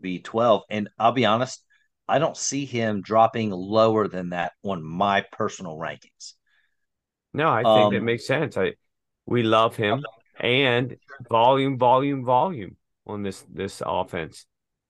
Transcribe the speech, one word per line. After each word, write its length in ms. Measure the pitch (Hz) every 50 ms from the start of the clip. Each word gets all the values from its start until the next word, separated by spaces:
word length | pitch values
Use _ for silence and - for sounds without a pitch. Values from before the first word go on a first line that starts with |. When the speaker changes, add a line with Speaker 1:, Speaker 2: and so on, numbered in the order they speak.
Speaker 1:
B 180 | 95 92 90 85
twelve, 440 | - - - 113 120 120 104 98 - -
and 200 | 107 107 104 - _ -
I'll 140 | 110 117 117
be 120 | 127 117
honest, 380 | 104 110 117 131 - - - _ _ _ _ _ _ _ _ _ -
I 100 | 107 139
don't 160 | 160 143 -
see 280 | - - - 135 139 139
him 360 | 131 117 117 113 110 107 98
dropping 500 | 87 - 110 113 113 110 - 117 110 104
lower 560 | 92 90 92 98 110 110 113 113 110 107 101 87
than 200 | 90 92 90 87
that 220 | 87 87 85 - - _ -
on 200 | 98 95 82 78
my 380 | 78 82 90 101 101 98 101 - -
personal 460 | - - 110 98 - - 95 82 78
rankings. 560 | 78 80 73 76 - _ _ _ - - - - _ _ _ _ _ _ _ _ _ _ _ _ _ _ _ _ _ _ _ -
Speaker 2:
No, 160 | 135 156 160
I 140 | 123 110 110
think 280 | 113 110 107 104 104
that 60 | 104
Speaker 1:
Um, 80 | 107 113
Speaker 2:
makes 220 | 117 120 120 -
sense. 300 | - 135 151 156 - -
I, 160 | 101 95 85 - _ _ _ _ _ _ _ _ _ _
we 180 | - 120 120 113
love 320 | 110 110 110 113 113 -
him, 260 | - 107 104 113 139 147
Speaker 1:
Okay. 60 | - - _ _ _ _ -
Speaker 2:
and 580 | - 120 123 135 139 127 120 123 131 123 - - _ - - - 120 -
volume, 480 | 113 113 117 127 135 135 135 135 135 120
volume, 460 | 127 120 127 131 143 143 143 135 123
volume 500 | 123 127 127 160 190 170 113 95 85 85 _ _ _ _ _ _
on 160 | - 104 104 101
this, 220 | 95 92 - - -
this 320 | - 80 95 98 - - -
offense. 600 | - 87 90 90 - 95 85 78 73 - - - _ _ _ _ _ _ _ _